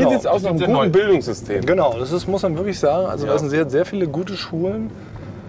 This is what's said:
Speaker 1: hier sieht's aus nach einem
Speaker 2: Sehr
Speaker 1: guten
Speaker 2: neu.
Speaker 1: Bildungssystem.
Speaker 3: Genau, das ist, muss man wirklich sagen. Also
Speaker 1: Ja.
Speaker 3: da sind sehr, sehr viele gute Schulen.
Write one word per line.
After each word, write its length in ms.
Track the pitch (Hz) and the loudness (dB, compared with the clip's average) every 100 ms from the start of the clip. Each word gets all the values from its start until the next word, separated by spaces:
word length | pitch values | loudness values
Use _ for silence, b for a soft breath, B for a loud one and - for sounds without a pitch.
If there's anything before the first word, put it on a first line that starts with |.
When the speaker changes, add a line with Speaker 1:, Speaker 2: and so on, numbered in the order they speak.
| 269 | 4
Speaker 1:
hier 80 | 247 | 2
sieht's 80 | - | 2
aus 160 | 190 | 0
nach 80 | 190 | 2
einem 80 | 165 | 0
Speaker 2:
Sehr 100 | 180 | 2
Speaker 1:
guten 100 | 254 | 2
Speaker 2:
neu. 100 | 214 | 4
Speaker 1:
Bildungssystem. 760 | 170 208 175 123 101 - 101 | 4 4 4 2 -6 -4 -2
Speaker 3:
Genau, 320 | 123 185 147 117 | 2 4 2 0
das 120 | 131 | -2
ist, 140 | 175 170 | -2 -2
muss 140 | 196 | -2
man 160 | 190 156 | 0 -2
wirklich 220 | 202 180 | -4 0
sagen. 260 | 147 160 185 | 0 2 0
Also 220 | - 143 | -2 0
Speaker 1:
Ja. 60 | |
Speaker 3:
da 40 | - | 0
sind 140 | 151 | 0
sehr, 180 | 147 156 | 0 2
sehr 160 | 135 180 | 2 0
viele 220 | 208 170 | 0 -2
gute 280 | 143 185 190 | -2 -6 -8
Schulen. 540 | - 165 180 214 220 B B B B B | -8 -4 -2 -4 -6 B B B B B